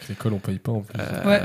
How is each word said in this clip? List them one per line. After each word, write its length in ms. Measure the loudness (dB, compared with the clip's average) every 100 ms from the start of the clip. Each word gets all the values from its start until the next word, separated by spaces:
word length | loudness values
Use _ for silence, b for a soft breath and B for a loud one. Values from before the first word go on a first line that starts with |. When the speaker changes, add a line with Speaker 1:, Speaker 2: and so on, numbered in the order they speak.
Speaker 1:
que 60 | -8
l'école, 240 | -2 0
on 60 | 0
paye 180 | -2 -2
pas, 140 | -2
en 80 | -2
plus. 180 | -2 -6
Speaker 2:
Euh, 280 | -4 0 4
Speaker 3:
Ouais, 140 | 4